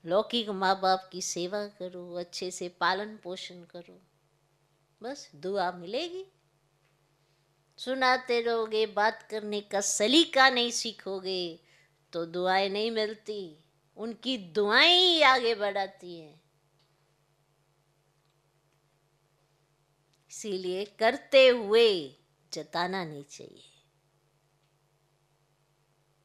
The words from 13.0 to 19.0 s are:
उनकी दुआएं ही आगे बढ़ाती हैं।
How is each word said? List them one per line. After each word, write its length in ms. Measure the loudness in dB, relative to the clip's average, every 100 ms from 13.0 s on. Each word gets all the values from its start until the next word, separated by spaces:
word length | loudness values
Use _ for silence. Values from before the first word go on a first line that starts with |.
| -4 -6 -10 -10 -10 -16 _ _ _ -12
उनकी 420 | -12 -8 -6 -6
दुआएं 600 | -4 -2 2 6 6 6
ही 240 | 4 6
आगे 320 | 6 6 2
बढ़ाती 640 | 0 -2 -2 -6 -8 -18 -18
हैं। 200 | -18 -20 _ _ _ _ _ _ _ _ _ _ _ _ _ _ _ _ _ _ _ _ _ _ _ _ _ _